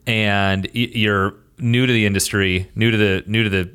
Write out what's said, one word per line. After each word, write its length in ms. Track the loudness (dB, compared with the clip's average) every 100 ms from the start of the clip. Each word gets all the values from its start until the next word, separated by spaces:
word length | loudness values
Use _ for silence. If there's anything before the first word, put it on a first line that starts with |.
| -4
And 580 | 0 0 0 0 -2 -4
y-, 160 | -4 -4
you're 420 | 0 0 0 -2 -6 _ -6
new 260 | 0 2 2
to 80 |
the 120 | 2 2
industry, 640 | 0 -2 0 0 -2 -4 -2
new 140 | 0
to 60 | 2
the, 260 | 2 0 -2
new 160 | -2
to 60 | 0
the, 200 | 0 -4